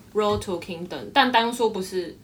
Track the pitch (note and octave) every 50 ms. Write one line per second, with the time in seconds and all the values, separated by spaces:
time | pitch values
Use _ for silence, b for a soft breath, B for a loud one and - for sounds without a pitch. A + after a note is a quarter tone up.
0 | - - - G#3 G#3+ G#3 G#3 G#3 - - F3+ E3+ - - F3+ E3 F3 F3+ E3 C#3
1 | A#2 - - C#4 C4 B3+ B3 A3+ A3+ A#3 A#3+ - A#3+ A3 G#3+ G3 F#3 - F#3+ F#3
2 | F3 D#3 - -